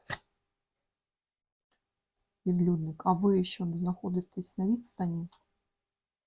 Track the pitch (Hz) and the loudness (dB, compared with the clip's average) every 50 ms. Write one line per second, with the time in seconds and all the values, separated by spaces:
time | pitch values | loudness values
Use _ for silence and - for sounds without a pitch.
0 | - - - - - _ _ _ _ _ _ _ _ _ _ _ _ _ _ _ | -4 -4 -4 -4 -4 _ _ _ _ _ _ _ _ _ _ _ _ _ _ _
1 | _ _ _ _ _ _ _ _ _ _ _ _ _ _ _ _ _ _ _ _ | _ _ _ _ _ _ _ _ _ _ _ _ _ _ _ _ _ _ _ _
2 | _ _ _ _ _ _ _ _ _ 185 180 175 175 175 175 160 160 156 156 - | _ _ _ _ _ _ _ _ _ 0 2 4 4 4 4 2 0 -4 -8 -4
3 | - - 185 170 196 202 196 185 185 - - - 190 170 165 170 180 175 180 - | 0 0 2 4 4 4 4 4 2 0 -2 -4 -4 -4 -2 -2 -2 -2 -2 -2
4 | - 190 180 180 180 - _ 185 180 - - - 185 196 233 240 240 - - - | -4 -2 -2 -2 -2 -4 _ -10 -10 -8 -4 -2 0 2 2 0 -2 -6 -6 -4
5 | 185 175 170 165 170 175 - - _ _ _ _ _ _ _ _ _ _ _ _ | -4 -2 -2 -4 -6 -8 -12 -18 _ _ _ _ _ _ _ _ _ _ _ _
6 | _ _ _ _ _ | _ _ _ _ _